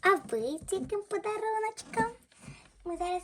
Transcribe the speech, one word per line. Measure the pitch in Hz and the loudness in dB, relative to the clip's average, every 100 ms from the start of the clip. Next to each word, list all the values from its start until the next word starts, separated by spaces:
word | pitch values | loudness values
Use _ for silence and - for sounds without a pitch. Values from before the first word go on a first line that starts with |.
а | 370 | 6
ви | 339 214 226 | 6 4 -2
з | 240 320 - | 0 -4 -2
яким | 381 254 403 | -2 -2 -4
подаруночком? | 415 415 415 427 440 440 440 - - 453 453 480 - - - - - - | -2 -2 -2 -2 0 0 0 -4 -4 0 0 -2 -20 -20 -18 -18 -20 -12
Ми | 349 339 | -6 -2
зараз | 349 359 | -2 -2